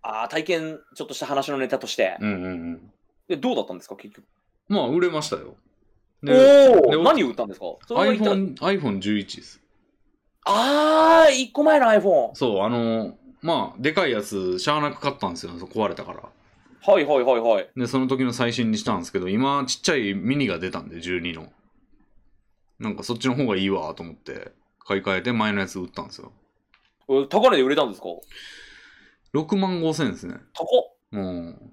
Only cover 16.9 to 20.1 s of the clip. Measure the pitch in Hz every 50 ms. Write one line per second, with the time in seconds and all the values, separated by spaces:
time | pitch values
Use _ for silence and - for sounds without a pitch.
16.9 | 208 190 147 139 151 131 123 131 131 117 113 117 110 98 90 - _ 131 120 113
17.9 | - 135 131 127 135 131 131 123 117 120 127 117 113 123 120 113 110 107 - 123
18.9 | 107 90 85 - - 95 90 92 98 113 131 139 139 143 135 127 - - - -
19.9 | 165 135 110 101